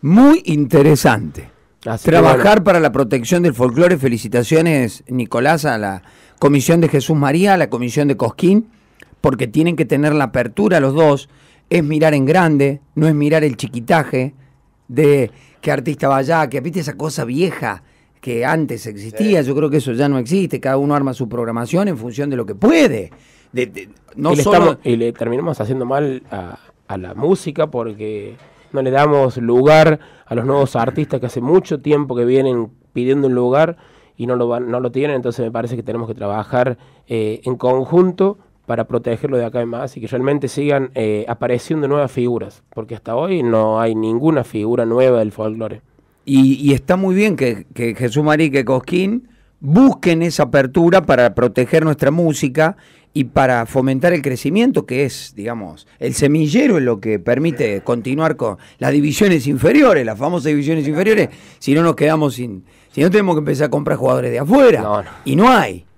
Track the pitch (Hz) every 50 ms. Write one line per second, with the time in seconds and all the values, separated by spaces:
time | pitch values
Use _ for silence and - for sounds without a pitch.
0 | - 139 170 214 262 285 311 349 - - 160 147 147 123 - 151 139 151 151 135
1 | - 151 120 107 110 78 73 - - - _ _ _ _ _ _ - 120 113 113
2 | - - 156 170 165 160 135 127 - 196 208 214 175 175 185 175 160 143 110 131
3 | 139 110 - 131 117 - 175 175 175 175 135 113 123 127 117 131 175 175 175 147
4 | 131 135 120 110 - 110 104 120 123 - 160 160 160 170 160 143 127 113 - -
5 | - - 127 127 120 - - 117 120 143 160 160 139 156 123 110 104 98 98 92
6 | _ - _ _ _ _ _ _ - 147 143 143 127 - 165 170 170 151 - 143
7 | 120 - 160 151 139 139 139 165 190 202 196 185 156 110 - 117 123 123 110 151
8 | 147 147 139 101 131 117 - - - 170 190 214 226 - _ _ _ _ _ _
9 | - _ - _ - 156 131 107 131 120 101 143 160 170 175 143 160 117 - 135
10 | 147 151 147 151 139 120 - 135 120 117 - - 208 214 190 165 139 135 135 156
11 | 165 151 139 139 - _ _ _ _ _ _ _ _ _ - 175 156 143 156 151
12 | 160 156 151 143 135 131 160 185 180 165 156 139 139 139 139 143 _ _ _ -
13 | 156 160 156 147 147 147 156 160 151 151 123 - - 113 - 120 113 117 160 165
14 | 143 - - 131 127 135 - _ _ _ _ _ _ _ _ _ _ _ 117 123
15 | 156 147 147 139 127 110 - _ _ _ _ _ - - 143 135 135 - 151 123
16 | - 139 139 135 135 131 165 165 156 135 120 135 123 165 156 185 160 139 - 92
17 | 143 160 139 - 135 117 123 143 175 180 - - - 117 101 92 _ _ _ _
18 | _ _ _ _ - 131 120 117 117 135 160 165 156 131 120 110 - 113 104 101
19 | 98 110 110 110 208 220 208 170 143 123 139 135 151 151 135 151 127 - 117 113
20 | 143 143 143 131 123 113 165 196 190 160 - 131 - 139 135 135 143 143 147 147
21 | 139 135 127 - 131 110 107 120 120 113 117 117 120 113 - 170 202 208 170 120
22 | 110 120 113 123 143 143 139 123 117 - 107 98 120 226 330 330 294 226 135 110
23 | 92 78 - _ _ _ _ _ _ _ - 120 127 110 92 101 98 101 - _
24 | _ _ - - 143 156 - 143 143 - 202 180 170 165 143 - - 123 117 117
25 | 113 120 117 - 117 117 117 127 160 170 147 - 107 104 131 131 123 120 135 135
26 | 151 143 131 127 - - - 101 90 85 - - _ _ _ _ _ _ 104 95
27 | 92 92 92 104 123 156 196 190 - 165 147 170 156 151 151 123 113 113 107 101
28 | 107 107 107 104 101 104 107 127 - _ _ _ _ _ - 139 131 131 127 135
29 | 143 151 147 143 139 131 123 127 120 113 120 123 131 147 151 156 160 160 156 147
30 | - - - _ _ - 120 117 113 131 135 143 139 131 - 127 113 117 - -
31 | 151 - - 131 117 123 - 131 117 127 160 190 185 - 175 143 127 139 147 147
32 | 147 135 131 120 120 120 127 135 135 135 123 120 113 110 _ _ _ _ _ 117
33 | 123 127 135 143 139 135 127 123 123 123 127 143 160 165 170 _ _ _ _ _
34 | _ _ _ _ 120 120 127 123 120 120 117 120 123 120 117 123 127 123 120 131
35 | 139 147 147 131 120 127 117 - 120 113 117 120 117 117 127 120 110 - 110 113
36 | 117 110 110 - 107 101 101 110 104 - - 123 123 131 123 - _ _ _ _
37 | _ _ 120 113 110 107 107 117 - 127 127 - - 123 127 131 131 - 156 175
38 | 180 185 175 - 190 196 208 _ _ _ _ _ _ - 120 113 113 - 127 120
39 | 120 123 117 113 - 147 135 123 117 113 117 123 120 117 117 117 135 131 - -
40 | 113 104 - 123 127 135 143 147 135 123 - - 143 147 143 139 135 127 - 131
41 | 113 107 107 107 107 - 117 - - 120 123 120 - - 165 156 147 135 143 147
42 | 143 127 - - 120 123 120 113 98 104 - _ _ _ - - 110 - 120 120
43 | _ - 113 120 156 185 196 175 131 120 113 110 110 110 110 110 117 117 113 110
44 | 110 110 113 117 135 160 160 139 120 - - 110 104 110 120 120 117 117 113 123
45 | 131 131 127 117 110 107 104 - 107 110 110 113 113 107 - 107 _ _ _ _
46 | _ _ _ _ _ - 139 135 135 135 135 - 143 143 139 127 135 - 180 185
47 | 190 190 185 190 208 214 190 131 135 123 117 98 87 _ - - 120 117 110 -
48 | 131 123 107 139 151 151 151 151 160 156 131 139 131 110 135 127 - - - 180
49 | 185 190 214 247 - _ _ _ _ _ _ _ - 135 151 202 262 269 208 -
50 | - 180 170 165 165 170 156 - 156 123 117 143 135 131 127 180 170 170 180 190
51 | 165 143 143 123 123 120 98 - 123 123 - - 127 117 - 160 156 160 151 -
52 | - 131 147 170 175 165 151 - - 139 123 147 156 160 202 _ _ _ _ _
53 | _ _ _ 127 127 120 - - 135 131 127 120 117 113 - 135 127 135 135 135
54 | - 175 175 165 135 143 127 120 - 143 156 208 233 262 - - 147 - - 127
55 | 143 131 - - - - - - 101 113 120 117 104 87 76 - - _ _ _
56 | - 131 127 - 147 139 147 160 156 151 143 226 302 285 214 160 135 123 117 101
57 | 98 110 107 101 87 - 120 131 151 170 151 120 147 110 101 98 - - 120 120
58 | 104 123 131 147 160 160 - - 123 113 98 - - - _ _ 120 135 139 147
59 | 143 151 139 - 214 202 180 156 117 139 143 131 123 160 233 294 302 254 196 151
60 | 127 110 107 101 127 151 175 175 127 156 151 143 143 139 165 160 147 139 151 151
61 | 190 208 220 208 165 - - - - - - _ - - 139 151 170 170 151 -
62 | 151 147 160 160 151 143 117 117 123 120 101 92 - _ _ _ _ _ _ -
63 | 143 185 175 214 202 185 175 151 151 147 139 131 156 147 - 147 143 - 151 131
64 | 120 131 127 131 127 120 120 120 139 143 214 277 277 247 190 123 - 107 104 104
65 | 92 - - - - - 135 156 208 247 254 220 160 110 92 90 - _ _